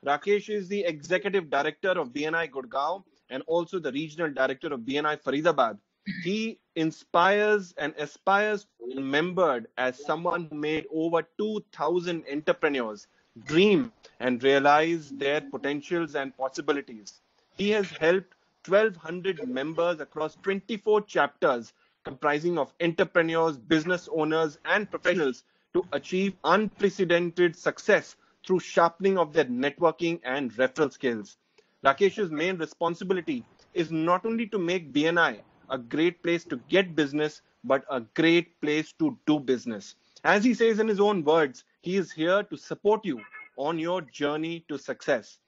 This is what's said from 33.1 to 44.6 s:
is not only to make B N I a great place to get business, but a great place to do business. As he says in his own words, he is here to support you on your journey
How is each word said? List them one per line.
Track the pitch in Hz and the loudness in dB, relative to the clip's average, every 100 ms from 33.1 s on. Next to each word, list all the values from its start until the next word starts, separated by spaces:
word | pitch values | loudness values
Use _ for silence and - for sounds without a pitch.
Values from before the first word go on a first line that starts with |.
| 185 170 131 113 _ _ | -4 -2 -6 -8 _ _
is | - 160 | -6 -4
not | 160 160 180 | -2 0 0
only | 226 226 226 | 0 -4 -4
to | 208 | -4
make | 170 185 156 | -2 -4 -2
B | 131 156 | 0 2
N | 170 | 2
I | 160 107 - _ _ | 2 0 -14 _ _
a | 131 | -10
great | 117 143 165 175 | -6 0 0 0
place | 170 170 | -2 -2
to | - 131 117 | -4 -10 0
get | 180 190 160 | 0 2 0
business, | 143 147 151 - _ _ | -2 0 -4 -6 _ _
but | 120 135 - | -2 -2 0
a | 135 113 | -8 -6
great | - 160 170 165 _ | 0 4 4 0 _
place | 147 151 151 _ | -2 -2 -4 _
to | 156 120 - | -2 -2 0
do | 151 | 0
business. | 131 127 110 107 - - _ - | 2 -2 -2 -10 -12 -20 _ -4
As | 147 196 | 2 4
he | 226 | 4
says | 220 226 214 | 4 2 2
in | 220 | 0
his | 202 | 2
own | 202 202 | 2 2
words, | 147 165 147 123 _ _ | 4 4 4 -2 _ _
he | 165 190 | -4 -2
is | 160 | -2
here | - 160 190 | -4 0 0
to | 202 151 | 0 -12
support | - 160 202 208 | -10 -2 2 2
you | 202 123 104 - - - | 0 -8 -10 -20 -20 -6
on | 139 165 | -4 -2
your | 160 185 | -2 -4
journey | 143 - 143 151 160 170 | -6 -4 -2 -2 -4 -8